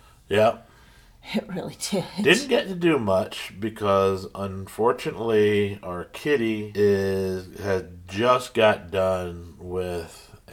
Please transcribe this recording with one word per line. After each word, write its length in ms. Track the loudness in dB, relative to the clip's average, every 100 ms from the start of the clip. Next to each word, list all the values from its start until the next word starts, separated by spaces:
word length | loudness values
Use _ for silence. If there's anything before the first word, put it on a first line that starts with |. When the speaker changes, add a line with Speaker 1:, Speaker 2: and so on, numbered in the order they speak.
| -20 _ -2
Speaker 1:
Yep. 400 | 4 4 2 -8 -20 -20 -20 -20 -20 -6
Speaker 2:
It 120 | -6 -4
really 280 | -8 -8 -8 -4
did. 140 | -4 -4 0
Speaker 1:
Didn't 260 | 4 4 4
get 180 | -2 -2
to 80 |
do 240 | 0 2 2
much 540 | 2 2 0 -6 -12 -8
because, 680 | -8 -2 2 4 4 0 -6
unfortunately, 1400 | -8 -8 -8 -10 0 0 0 -4 -4 2 4 4 4 0 -4
our 200 | -10 -10
kitty 680 | -10 -8 -2 0 0 -2 -4
is, 840 | 2 4 4 2 0 -2 -4 -8 -8
has 240 | -4 -2 -4 -14 -10
just 440 | 0 2 2 0
got 360 | 4 4 4 -2
done 640 | 0 0 0 -4 -10 -14 -16
with 760 | -8 -6 -4 -6 -8 -16 -20 -20 -14